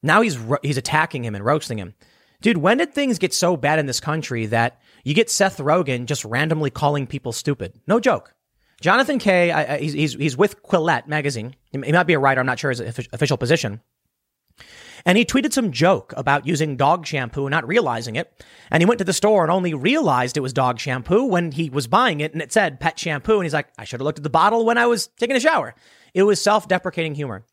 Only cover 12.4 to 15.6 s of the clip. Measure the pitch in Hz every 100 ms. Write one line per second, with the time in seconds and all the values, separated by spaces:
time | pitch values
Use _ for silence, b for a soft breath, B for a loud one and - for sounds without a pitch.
12.4 | 131 123 143 120 113 113 123 - 143 131
13.4 | 120 165 117 104 _ _ _ _ _ _
14.4 | _ _ B B B B - 190 240 269
15.4 | 294 269